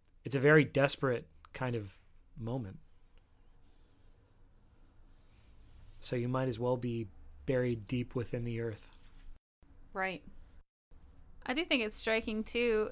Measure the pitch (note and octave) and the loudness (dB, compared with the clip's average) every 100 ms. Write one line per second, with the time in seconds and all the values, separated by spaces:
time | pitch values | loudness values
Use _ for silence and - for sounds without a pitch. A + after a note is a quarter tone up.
0 | _ - - C3 C#3+ D#3 D#3 C#3+ C#3 - | _ -14 -4 4 8 10 8 6 4 4
1 | C3+ A#2+ - - - - B2+ A#2+ G2 - | 2 0 -4 -18 -14 -6 -2 -2 -6 -12
2 | - - - - A2+ C3 G2 - - - | -20 -20 -18 -10 -6 -6 -6 -12 -18 -20
3 | - - - - - - - - - - | -20 -20 -20 -20 -20 -20 -20 -20 -20 -20
4 | - - - - - - - - - - | -20 -20 -20 -20 -20 -20 -20 -20 -20 -20
5 | - - - - - - - - - - | -20 -20 -20 -20 -20 -20 -20 -20 -18 -10
6 | - B2+ B2 C3 C3 A2+ B2 B2+ A#2+ A#2 | -4 -2 0 0 0 0 0 0 0 -2
7 | G#2 - - - - B2+ B2+ A2+ G2+ B2 | -4 -10 -18 -8 0 2 2 0 -2 -2
8 | B2 B2+ A2 B2 A#2+ A2+ A#2 G#2 - - | -2 -2 -2 -2 -2 -2 -4 -6 -12 -20
9 | - - - - _ _ - - - G3 | -20 -16 -16 -16 _ _ -20 -20 -10 -4
10 | F#3+ F#3 - - - - - _ - - | -2 -4 -10 -16 -16 -20 -20 _ -20 -20
11 | - - - - - C4 F4 C#4 G#3+ - | -20 -20 -20 -10 -4 -2 2 2 0 -2
12 | A3 A3 A3+ A3 G#3+ A#3+ A#3+ G#3+ G#3+ | 0 0 0 -4 -2 2 4 4 0